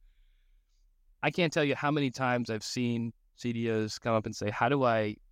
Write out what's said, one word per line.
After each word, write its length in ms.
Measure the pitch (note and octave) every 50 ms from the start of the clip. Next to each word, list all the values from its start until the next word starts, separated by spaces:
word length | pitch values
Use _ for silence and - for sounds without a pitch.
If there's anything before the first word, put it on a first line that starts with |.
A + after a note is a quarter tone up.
| - - _ _ _ _ _ _ _ _ _ _ _ _ _ _ _ _ _ _ _ _ _ _ -
I 60 | D3+
can't 240 | D#3 - F3 D#3+ -
tell 100 | E3+ D3
you 120 | C#3+ C3
how 160 | - D3 D3
many 180 | D3+ D3+ C#3+ C3
times 400 | - - C3 B2+ B2 B2 A#2+ -
I've 140 | A2+ G#2+ -
seen 500 | - - C3 B2 A#2+ A#2 A#2 A#2 A#2 - _ _ _ _
C 180 | - - A#2+ A#2
D 180 | A#2 A#2 A#2
Os 280 | A2+ A2 A2 G#2+ - -
come 160 | - A#2+ A2+
up 100 | A2 G#2+
and 100 | A2+ G#2+
say, 140 | - G#2+ G#2
"How 180 | G#2 - A#2 B2
do 160 | D3 C#3 C3
I 320 | B2 A2+ A2 G#2+ G#2+ G#2+ - - -